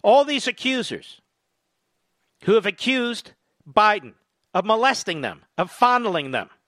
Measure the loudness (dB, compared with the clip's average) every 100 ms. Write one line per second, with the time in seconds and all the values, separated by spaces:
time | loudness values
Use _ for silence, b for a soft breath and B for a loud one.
0 | 6 4 4 -2 -4 -6 -4 -4 -6 -10
1 | -14 -20 _ _ _ _ _ _ _ _
2 | _ _ _ _ 0 2 0 -4 -2 -2
3 | -2 -6 -14 _ _ _ -2 2 2 2
4 | -4 _ _ _ _ -4 0 2 2 0
5 | -6 -6 -6 -10 _ -6 -6 0 2 2
6 | 0 -4 -4 -6 -8 _